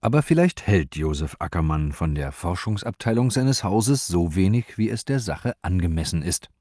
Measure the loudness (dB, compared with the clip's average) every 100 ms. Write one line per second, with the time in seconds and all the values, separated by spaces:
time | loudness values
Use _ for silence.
0 | 2 2 4 4 4 2 2 2 2 -4
1 | -4 -2 -4 -6 -6 -2 0 0 -2 -2
2 | -2 -2 -4 -6 -6 -4 -4 -4 -6 -6
3 | -2 2 2 2 0 0 0 2 2 0
4 | 2 0 2 2 2 2 -2 -2 -2 -2
5 | -2 -4 -2 -4 -6 -6 -2 0 2 0
6 | -2 -2 -2 -4 -6 _